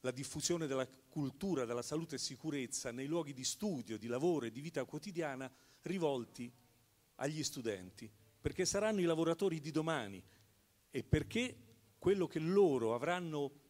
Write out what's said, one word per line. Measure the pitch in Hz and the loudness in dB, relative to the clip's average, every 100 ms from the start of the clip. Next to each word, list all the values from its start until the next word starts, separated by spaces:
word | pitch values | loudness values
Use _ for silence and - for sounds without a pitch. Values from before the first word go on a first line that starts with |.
la | 127 | -4
diffusione | 123 139 151 - 170 156 | -4 -6 -4 0 0 0
della | 135 131 | 0 -2
cultura | - _ - 139 - 196 151 117 | -6 _ -4 -4 -2 -2 0 0
della | 120 | -2
salute | 120 151 165 131 | -2 -4 -4 -6
e | |
sicurezza | - 127 160 147 123 - 127 | -6 -6 -4 -2 -4 -4 -6
nei | 120 139 | -6 -2
luoghi | 170 151 | -2 -2
di | 127 | -4
studio, | 127 - 208 156 113 107 | -6 -2 -2 -4 -4 -6
di | 113 | -4
lavoro | 120 165 160 117 | 0 2 2 0
e | |
di | 110 | -6
vita | 151 143 | -6 -4
quotidiana | 123 151 208 170 156 131 131 - - - | -4 -6 -8 -4 -4 -4 -8 -12 -20 -14
rivolti | - 185 160 135 113 - 120 - _ _ _ _ _ - | -6 0 2 0 -4 -10 -10 -12 _ _ _ _ _ -4
agli | 139 156 | -4 -2
studenti, | 151 143 117 98 92 - 110 - - _ | -4 -2 -4 -4 -8 -14 -18 -18 -20 _
perché | - - 180 | -6 0 0
saranno | 202 214 214 | 2 2 4
i | 170 | 4
lavoratori | 160 165 165 196 165 | 4 2 4 2 0
di | 143 | -2
domani | 151 156 160 104 95 - - _ _ _ _ _ | 0 2 0 -2 -10 -16 -20 _ _ _ _ _
e | 135 | -6
perché | - 151 - 226 247 - - - _ _ | 2 2 2 -2 -2 -4 -20 -20 _ _
quello | 180 196 170 | 2 4 2
che | 165 | 0
loro | 160 196 190 131 113 117 | 4 8 8 8 4 2
avranno | 143 180 170 151 143 143 - | 2 0 -2 -4 -4 -6 -20